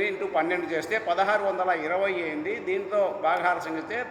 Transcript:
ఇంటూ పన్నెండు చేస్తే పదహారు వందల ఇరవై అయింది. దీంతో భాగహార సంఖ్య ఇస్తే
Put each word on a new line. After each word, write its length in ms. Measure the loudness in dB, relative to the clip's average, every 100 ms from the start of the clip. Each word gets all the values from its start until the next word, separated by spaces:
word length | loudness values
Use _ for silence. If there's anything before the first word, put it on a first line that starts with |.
ఇంటూ 240 | -2 -2 -2
పన్నెండు 400 | 0 2 0 -2
చేస్తే 320 | -2 0 -2
పదహారు 440 | 0 2 4 2
వందల 280 | 2 2 2 0 0
ఇరవై 260 | 2 2
అయింది. 420 | 0 -2 -2 -4 -4
దీంతో 600 | -2 -2 0 2 2 2
భాగహార 340 | 0 2 2 0
సంఖ్య 240 | -2 -6
ఇస్తే 160 | -4 -6 -4